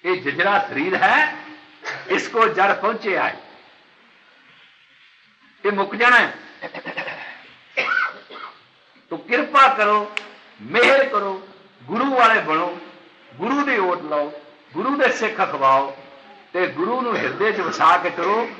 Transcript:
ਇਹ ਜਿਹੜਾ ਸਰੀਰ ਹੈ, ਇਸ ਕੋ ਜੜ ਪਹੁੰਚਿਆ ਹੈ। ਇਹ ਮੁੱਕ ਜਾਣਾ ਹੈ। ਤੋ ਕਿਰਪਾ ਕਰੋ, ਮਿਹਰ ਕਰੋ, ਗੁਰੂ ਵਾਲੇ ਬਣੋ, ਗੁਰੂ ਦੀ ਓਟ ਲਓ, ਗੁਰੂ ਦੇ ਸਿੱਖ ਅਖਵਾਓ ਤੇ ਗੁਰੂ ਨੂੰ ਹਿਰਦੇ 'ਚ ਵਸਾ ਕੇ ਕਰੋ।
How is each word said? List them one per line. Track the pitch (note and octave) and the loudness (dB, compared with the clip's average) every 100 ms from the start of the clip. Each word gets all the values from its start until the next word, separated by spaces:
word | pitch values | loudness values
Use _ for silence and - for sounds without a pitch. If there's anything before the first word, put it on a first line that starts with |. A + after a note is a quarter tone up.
ਇਹ | F3 F3 | -2 -2
ਜਿਹੜਾ | C3 D3 F#3+ G3+ | -2 -2 0 0
ਸਰੀਰ | - C#3 F3 | 0 -4 -2
ਹੈ, | F#3 F#3+ C4 D4+ - - - - - - - - | 2 2 4 0 -4 -16 -20 -20 -16 -12 -12 -4
ਇਸ | F#3+ - | -4 -2
ਕੋ | A3+ A3 | 2 2
ਜੜ | F3+ G3 | 4 2
ਪਹੁੰਚਿਆ | G3 G3+ A3+ A3 E3+ | 2 -2 -2 -2 -2
ਹੈ। | A#2+ - - - - _ _ _ _ _ _ _ _ _ - _ _ _ _ _ _ _ _ _ G3+ | -2 -6 -18 -20 -20 _ _ _ _ _ _ _ _ _ -20 _ _ _ _ _ _ _ _ _ -4
ਇਹ | |
ਮੁੱਕ | G3+ G3 | -2 -4
ਜਾਣਾ | G#3+ A#3+ A#3+ | 2 4 4
ਹੈ। | F#3 - - - - - - - - - - - - - _ - - C6+ C6+ - - - - - _ _ _ _ _ | 4 -4 -20 -14 -14 -12 -12 -10 -10 -12 -16 -18 -20 -20 _ -4 -2 -2 -2 -8 -18 -18 -18 -20 _ _ _ _ _
ਤੋ | E3 | -14
ਕਿਰਪਾ | - A#3+ D4 C#4 C4 | -2 -2 2 6 6
ਕਰੋ, | G#3+ G#3 G#3 G#3 - - - - - | 6 2 2 0 -10 -12 -20 -20 -20
ਮਿਹਰ | G#2+ G#3 A#3+ C#4 C4 | -4 2 4 4 2
ਕਰੋ, | A3+ G3+ F#3+ - - - _ | -2 -4 -8 -12 -20 -20 _
ਗੁਰੂ | B2 A3 C4+ | -8 -4 0
ਵਾਲੇ | B3+ A3+ A3 | 4 4 4
ਬਣੋ, | D#3 D#3 F3 F3 - - - _ - | 0 -2 -2 -6 -16 -20 -20 _ -20
ਗੁਰੂ | B2+ G#3 C#4+ | -8 -2 0
ਦੀ | C#4 A#3+ | 0 0
ਓਟ | F#3 F3 | 0 -2
ਲਓ, | D3+ D3 D3 - - - _ | -4 -4 -4 -8 -20 -20 _
ਗੁਰੂ | D3+ A#3+ C#4+ | -6 -2 2
ਦੇ | C4 | 0
ਸਿੱਖ | - G#3+ F#3 | 0 -4 -2
ਅਖਵਾਓ | F3 C#3+ C3+ C3+ C#3 - - - - - - | -4 2 4 4 2 -8 -20 -20 -20 -20 -8
ਤੇ | F3 F3 | -2 -2
ਗੁਰੂ | C3 F#3+ B3+ | -2 -2 0
ਨੂੰ | A#3+ G3+ | -2 -2
ਹਿਰਦੇ | B2+ - G#3+ | -4 0 0
'ਚ | G#3 | 0
ਵਸਾ | E3+ - D#3+ F3 | -4 2 4 4
ਕੇ | F3 | 2
ਕਰੋ। | F3 F3 G#3+ A3+ | -2 0 0 -2